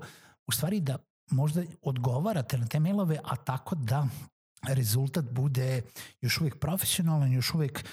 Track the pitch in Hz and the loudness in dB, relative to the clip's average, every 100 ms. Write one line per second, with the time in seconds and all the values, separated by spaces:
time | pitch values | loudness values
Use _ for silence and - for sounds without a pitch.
0 | - - - _ - 113 151 208 139 127 | -6 -18 -20 _ -6 -2 0 0 0 -4
1 | - _ - 127 151 160 170 - - 127 | -8 _ -2 0 2 0 -4 -6 -4 -2
2 | 123 123 190 196 120 127 117 151 156 202 | 0 0 0 0 0 -2 0 2 2 2
3 | 185 156 - 131 - 131 - 180 113 135 | 2 0 -2 -6 -4 -4 -4 -4 0 2
4 | 139 - - _ _ _ - 131 117 117 | 0 -4 -12 _ _ _ -2 2 2 2
5 | 135 175 127 120 143 127 131 131 - - | 0 -2 -2 0 0 0 0 -2 -4 -12
6 | - - 127 - 156 - 147 190 - - | -20 -6 -2 0 -2 -2 -2 -2 0 0
7 | 165 156 135 127 120 165 143 - - | 2 4 4 4 2 2 0 -2 -10